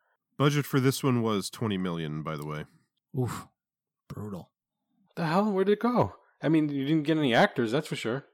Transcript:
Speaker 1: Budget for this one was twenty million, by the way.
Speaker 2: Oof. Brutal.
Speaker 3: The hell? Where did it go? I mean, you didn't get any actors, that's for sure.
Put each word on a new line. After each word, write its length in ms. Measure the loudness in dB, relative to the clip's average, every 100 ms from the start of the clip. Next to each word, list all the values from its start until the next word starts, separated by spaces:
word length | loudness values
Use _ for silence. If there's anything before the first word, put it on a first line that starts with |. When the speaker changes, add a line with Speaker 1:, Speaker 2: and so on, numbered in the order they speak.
| _ _ _ 0
Speaker 1:
Budget 260 | 2 2
for 160 | 0 2
this 220 | 2 2
one 160 | 0 2
was 300 | 2 -2 -4
twenty 260 | -4 -2 -2
million, 460 | -2 -4 -4 -6
by 160 | -6 -6
the 80 | -6
way. 180 | -8 -10 _ _ _ _ -4
Speaker 2:
Oof. 300 | -4 -4 -14 _ _ _ _ _ -16
Brutal. 420 | -12 -10 -10 -14 _ _ _ _ _ _
Speaker 3:
The 120 | -6 0
hell? 260 | 0 2
Where 120 | 2 2
did 60 |
it 80 | 2
go? 340 | 2 2 0 -2 _ -4
I 60 | 2
mean, 220 | 2 2
you 160 | -2 0
didn't 160 | 0
get 160 | 2 2
any 160 | 4
actors, 360 | 4 4 2 0
that's 180 | 0 -2
for 80 | -6
sure. 280 | -4 -4 -6